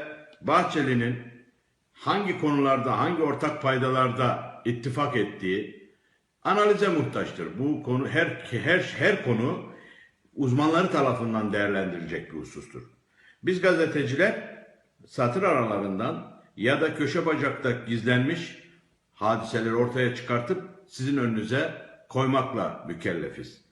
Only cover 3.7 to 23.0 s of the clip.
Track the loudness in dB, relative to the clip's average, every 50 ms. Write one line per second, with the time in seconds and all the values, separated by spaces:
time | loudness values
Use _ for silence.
3.7 | 2 2 2 2 2 2 2 2 2 0 0 0 0 -2 -4 -10 -14 -8 -4 -4
4.7 | -4 -2 -4 -4 -2 0 0 0 0 0 0 -2 -4 -4 -4 -2 -2 -2 -4 -6
5.7 | -10 -18 -20 -20 _ _ _ _ _ _ _ _ _ _ -2 0 2 4 4 4
6.7 | 4 4 4 2 2 2 0 0 -2 -4 -4 -4 -6 -8 -8 -8 -4 -2 -2 0
7.7 | 0 -2 -2 0 0 0 0 0 2 2 2 2 0 -6 -8 -6 -6 -2 0 2
8.7 | 2 2 2 -2 -2 0 2 2 2 2 0 0 0 2 0 0 -2 -4 -8 -12
9.7 | -16 -18 -20 -20 -20 -20 -20 -20 _ _ _ _ _ -2 0 2 2 4 4 4
10.7 | 4 4 4 2 2 2 2 2 2 0 0 -2 0 0 0 0 0 0 0 2
11.7 | 0 0 -2 -2 -4 -6 -6 -6 -6 -8 -8 -8 -10 -12 -12 -12 -12 -16 -16 -16
12.7 | -16 -18 -18 -18 _ _ _ _ _ _ _ -20 _ _ -2 -2 0 2 4 4
13.7 | 4 4 4 2 2 0 0 0 2 2 2 2 2 0 -6 -12 -14 -18 -20 -20
14.7 | -20 _ _ _ _ _ -20 -10 -2 0 0 2 2 2 2 4 4 4 2 2
15.7 | 0 0 -2 -2 -2 -2 -2 -2 -4 -6 -8 -14 -18 -20 -20 _ _ -2 2 2
16.7 | 2 4 2 0 0 0 -2 -2 0 0 0 0 0 0 0 -2 -2 -2 -2 -2
17.7 | -2 -2 -2 -4 -4 -2 2 2 2 4 2 2 0 -4 -6 -8 -12 -16 -20 -20
18.7 | -20 _ _ _ _ _ _ _ _ -2 0 0 0 0 -2 -4 -4 -2 -2 0
19.7 | 2 2 0 2 2 0 0 0 0 -2 -4 -2 -2 -2 0 -2 -4 -4 -6 -8
20.7 | -16 -20 -20 _ -10 -6 -2 0 0 2 2 0 0 -2 -2 -2 0 0 -2 -2
21.7 | -6 -10 -16 -18 -20 -20 -16 -4 -2 0 2 2 2 2 0 0 -2 -4 -4 -4
22.7 | -6 -8 -10 -12 -10 -6